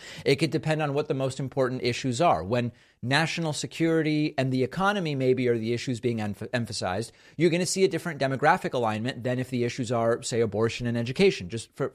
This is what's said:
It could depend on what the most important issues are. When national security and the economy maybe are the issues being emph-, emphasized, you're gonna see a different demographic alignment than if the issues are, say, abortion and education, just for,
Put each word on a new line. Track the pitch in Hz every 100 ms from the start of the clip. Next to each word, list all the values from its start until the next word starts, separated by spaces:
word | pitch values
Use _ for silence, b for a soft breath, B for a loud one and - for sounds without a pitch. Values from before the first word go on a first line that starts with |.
| B B
It | - 139
could | 160
depend | - 151 156
on | 151
what | 139 151
the |
most | 135 135 131
important | 135 - 127 127
issues | 120 120 131 120
are. | 170 92
When | 90 120 120 b b b
national | 120 135 160 - 160
security | 147 139 - 165 160 156 151 151 -
and | 131
the | 131
economy | 123 165 196 208 160
maybe | 139 131 127 123
are | 120
the | 110
issues | 117 - 117
being | 120 113
emph-, | 104 98 110
emphasized, | 123 117 107 98 95 117 B B B
you're | 170
gonna | 170 180
see | 190
a | 190
different | 160 175 143
demographic | 135 131 147 185 -
alignment | 131 113 107 120 131
than | 120 127
if | 127
the | 127
issues | 120 - 117
are, | 120 117 120
say, | - 113
abortion | 117 104 113 - 120
and | 117
education, | 117 131 196 190 90
just | 113 - -
for, | 135